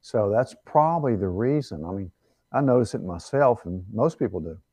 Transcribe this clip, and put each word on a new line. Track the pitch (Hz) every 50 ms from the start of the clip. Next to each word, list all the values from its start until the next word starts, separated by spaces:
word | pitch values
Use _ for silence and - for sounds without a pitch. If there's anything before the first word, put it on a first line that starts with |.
So | _ - - 120 107 101
that's | 101 113 131 127 - - _
probably | - - 156 151 160 165 170 147 135 117
the | 98 98 95
reason. | 87 92 113 127 143 151 135 - - 76 78
I | 85 92
mean, | 98 98 90 _ _ _ _ _ _ _ _ -
I | 131 143
notice | 135 123 127 120 107 -
it | 123 95
myself, | 90 87 87 - - - 139 143 131 120 - -
and | 87 87 92 92 92 -
most | 107 123 165 160 _
people | 147 107 - 92
do. | 78 82 80 85 _ _